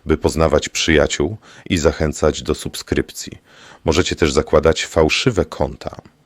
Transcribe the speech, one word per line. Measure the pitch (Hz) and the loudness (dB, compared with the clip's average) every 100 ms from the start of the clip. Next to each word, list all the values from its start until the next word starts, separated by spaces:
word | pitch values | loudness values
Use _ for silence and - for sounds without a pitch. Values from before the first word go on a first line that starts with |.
| - | -2
by | 78 | 0
poznawać | 80 80 80 71 - | 0 2 2 2 0
przyjaciół | - - 76 71 - 71 110 - - - | -2 2 4 2 0 -4 -6 -14 -20 -4
i | 90 | 0
zachęcać | 78 - 78 - 78 - | 2 2 -2 0 0 0
do | - | -4
subskrypcji. | 76 - - - 71 - - - - _ - - - | -6 -6 -12 -4 -4 -2 -8 -14 -16 _ -20 -20 -6
Możecie | - 78 - 76 | 0 0 0 0
też | 80 | 0
zakładać | 71 - 78 78 80 - | 0 2 4 4 2 0
fałszywe | 82 80 - 131 98 | 2 2 2 0 0
konta. | 78 - 67 65 - - - _ | -2 -4 -6 -6 -14 -14 -18 _